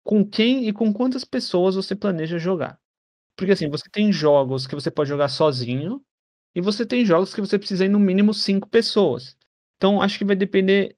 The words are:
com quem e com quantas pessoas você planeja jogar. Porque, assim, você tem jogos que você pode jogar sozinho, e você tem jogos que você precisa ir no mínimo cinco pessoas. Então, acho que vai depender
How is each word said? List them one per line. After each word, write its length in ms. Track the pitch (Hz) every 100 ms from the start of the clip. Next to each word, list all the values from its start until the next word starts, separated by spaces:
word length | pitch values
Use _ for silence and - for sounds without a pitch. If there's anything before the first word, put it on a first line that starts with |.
| -
com 200 | 214 202
quem 420 | - 226 262 220
e 60 |
com 200 | 208 220
quantas 320 | 208 254 254 -
pessoas 500 | 254 - 180 185 190
você 200 | 190 202
planeja 420 | 208 170 156 170
jogar. 400 | 170 185 - - _ _ _ _ _ -
Porque, 160 | 190
assim, 180 | 190 151
você 200 | 147 -
tem 200 | 208 214
jogos 560 | 170 151 143 135 131 131
que 80 | 147
você 160 | 147
pode 180 | - 143
jogar 180 | 143 143
sozinho, 720 | - 156 127 120 127 160 277 _ _ _ _ _ 175
e 60 |
você 240 | 190 208 226
tem 200 | 247 220
jogos 280 | 165 185
que 80 | -
você 160 | 196 208
precisa 280 | 202 185 190
ir 40 |
no 100 | 208
mínimo 340 | 202 185 208
cinco 340 | 208 - 196 196
pessoas. 680 | 226 226 220 180 117 - _ _ _ _ -
Então, 240 | 190 202
acho 160 | 196 -
que 80 | 202
vai 100 | 196
depender 600 | 196 196 190 196 190